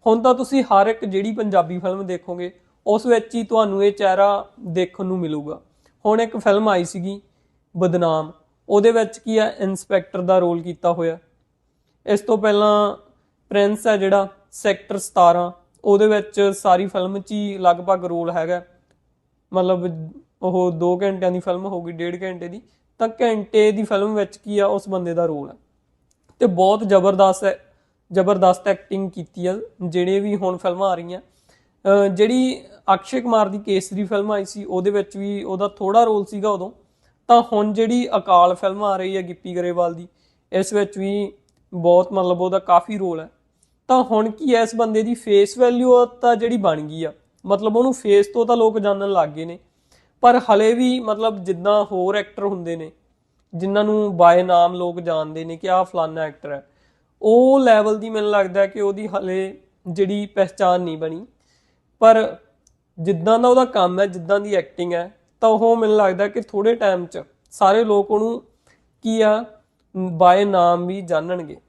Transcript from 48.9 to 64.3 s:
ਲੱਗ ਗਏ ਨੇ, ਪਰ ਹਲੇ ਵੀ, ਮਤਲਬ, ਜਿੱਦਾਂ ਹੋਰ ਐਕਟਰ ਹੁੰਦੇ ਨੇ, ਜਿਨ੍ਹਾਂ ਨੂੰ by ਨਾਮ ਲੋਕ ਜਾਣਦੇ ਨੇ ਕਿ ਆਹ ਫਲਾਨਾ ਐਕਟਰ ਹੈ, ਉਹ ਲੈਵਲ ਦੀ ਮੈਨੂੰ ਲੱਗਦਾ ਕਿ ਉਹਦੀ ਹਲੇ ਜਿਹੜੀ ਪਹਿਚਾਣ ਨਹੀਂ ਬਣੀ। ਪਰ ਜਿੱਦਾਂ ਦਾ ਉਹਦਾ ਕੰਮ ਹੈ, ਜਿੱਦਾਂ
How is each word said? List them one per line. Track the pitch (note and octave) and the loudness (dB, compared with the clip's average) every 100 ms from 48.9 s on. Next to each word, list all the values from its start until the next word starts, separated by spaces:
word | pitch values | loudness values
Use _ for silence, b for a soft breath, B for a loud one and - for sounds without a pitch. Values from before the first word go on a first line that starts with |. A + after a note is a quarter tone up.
| G3 G3 | -2 -2
ਲੱਗ | F#3+ D#3 | 0 -2
ਗਏ | D3+ | -4
ਨੇ, | E3 F3 _ _ _ _ _ _ | -12 -14 _ _ _ _ _ _
ਪਰ | A#3+ A#3+ | 4 4
ਹਲੇ | A#3+ G#3 A3 | 4 4 4
ਵੀ, | A#3+ B3+ B3+ | 2 0 0
ਮਤਲਬ, | A3 G#3+ A3+ G3+ | -4 -2 -4 -4
ਜਿੱਦਾਂ | F3+ F3 F#3+ G#3 | -6 -4 0 0
ਹੋਰ | G3+ F#3+ F3+ G#3 | 0 -2 -2 -2
ਐਕਟਰ | G3+ - | -6 -6
ਹੁੰਦੇ | G3+ F#3+ E3+ E3 | -6 -6 -8 -10
ਨੇ, | D#3+ _ _ _ _ _ _ | -12 _ _ _ _ _ _
ਜਿਨ੍ਹਾਂ | E3+ F#3+ G3+ | -8 -2 0
ਨੂੰ | G#3 G#3+ G#3 | 0 0 -2
by | F3 E3+ F3 | 4 6 6
ਨਾਮ | F3+ F3 F3 | 4 2 2
ਲੋਕ | F3+ F3 F3 | 0 -8 -6
ਜਾਣਦੇ | E3+ D#3+ D#3 D#3+ | -6 -6 -6 -10
ਨੇ | E3 E3 | -12 -10
ਕਿ | F#3+ | -2
ਆਹ | F#3 | -2
ਫਲਾਨਾ | F3+ F3+ D#3+ D#3+ | -2 -4 -6 -6
ਐਕਟਰ | D#3 D3 D3 | -10 -10 -12
ਹੈ, | C#3 _ _ _ _ _ _ | -12 _ _ _ _ _ _
ਉਹ | G#3+ A#3 C4 C4+ | 2 4 6 4
ਲੈਵਲ | B3+ A3 G#3+ G#3+ | 6 4 4 -2
ਦੀ | A3+ | -4
ਮੈਨੂੰ | A3 G#3 | -4 0
ਲੱਗਦਾ | G#3 F#3+ F#3 G3 | 0 0 0 -2
ਕਿ | G3+ | 0
ਉਹਦੀ | G3+ G3 G#3+ | -4 -4 -6
ਹਲੇ | G3 F#3 F#3 F#3+ - _ _ F3+ | -6 -4 -6 -6 -12 _ _ -12
ਜਿਹੜੀ | E3+ F#3+ G#3 G3+ | -4 -2 -2 -6
ਪਹਿਚਾਣ | - F#3 - F#3+ F3+ | -2 -2 0 0 0
ਨਹੀਂ | F3 D#3 | -2 -6
ਬਣੀ। | D#3+ D#3+ A#3 _ _ _ _ _ _ _ | -8 -10 -16 _ _ _ _ _ _ _
ਪਰ | A3+ A3+ G#3+ - _ _ _ _ _ - | 4 4 2 -8 _ _ _ _ _ -8
ਜਿੱਦਾਂ | E3 F3 F3 A3+ | -4 -2 0 2
ਦਾ | B3 | 4
ਉਹਦਾ | B3+ | 4
ਕੰਮ | B3+ G#3 F3+ F3+ | 2 2 0 0
ਹੈ, | G3+ | -4
ਜਿੱਦਾਂ | F3+ E3 | -4 -2